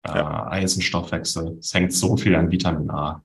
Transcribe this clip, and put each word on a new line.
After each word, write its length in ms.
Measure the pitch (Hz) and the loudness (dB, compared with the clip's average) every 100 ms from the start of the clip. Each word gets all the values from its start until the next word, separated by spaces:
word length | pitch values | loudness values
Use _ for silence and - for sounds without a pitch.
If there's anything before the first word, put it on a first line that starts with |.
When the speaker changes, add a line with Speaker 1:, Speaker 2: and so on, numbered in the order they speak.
Speaker 1:
äh, 120 | - 82 | -4 -2
Speaker 2:
Ja. 320 | 78 76 - | -2 -2 -4
Speaker 1:
Eisenstoffwechsel. 1080 | 95 95 92 - 87 85 82 80 - 80 80 | -2 0 0 0 -2 -2 -4 -4 -4 -6 -8
Es 140 | - | -2
hängt 180 | 95 90 | 0 2
so 240 | - 92 104 | 2 2 4
viel 180 | 98 82 | 4 4
an 140 | 82 | 4
Vitamin 400 | 90 90 78 73 | 2 2 0 -2
A. 320 | 78 73 78 | -2 -4 -6